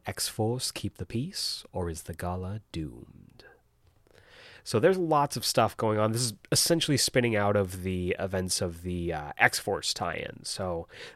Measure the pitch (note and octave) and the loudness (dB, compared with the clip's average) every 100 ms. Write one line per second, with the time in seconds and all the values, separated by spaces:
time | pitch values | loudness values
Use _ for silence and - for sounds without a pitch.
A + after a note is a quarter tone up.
0 | - - - - A2 B2 - - G2+ - | -8 -6 -6 -2 0 0 -4 -6 -8 -6
1 | F#2 A2+ E3 - - - - F#2 E2+ D#2+ | -6 -4 -4 -4 -6 -6 -8 -6 -4 -6
2 | - - F2 F2+ F#2 A2 - E2 D2+ A#1 | -10 -6 -4 -4 -4 -8 -8 -8 -8 -10
3 | - - - - - _ _ _ _ _ | -18 -20 -20 -20 -20 _ _ _ _ _
4 | _ - - - - - - A2 D#3 F#3 | _ -20 -20 -20 -20 -16 0 4 6 4
5 | E3 D3+ C#3+ A#2+ - - A2 - A2+ G#2+ | 4 4 4 0 0 4 4 2 2 4
6 | A2 A2+ B2 G#2 - - - E3 - C3+ | 2 2 -2 -4 0 2 4 2 4 2
7 | - C3 A#2+ G#2+ G2+ G#2 F#2+ F#2 F#2 F#2 | 4 2 4 4 4 4 2 -2 -2 0
8 | F2+ - F#2+ F#2+ F#2 - F#2 E2 F2+ F2 | 0 -2 0 -2 0 0 -2 -4 -4 -2
9 | E2+ D2+ D2 - B2 - - F2+ - - | -2 -4 -6 2 2 2 -2 -2 -2 -4
10 | F2+ D#2+ - - - - F#2 E2+ - - | -4 -4 -8 -10 -10 -6 -4 -4 -6 -14
11 | - | -16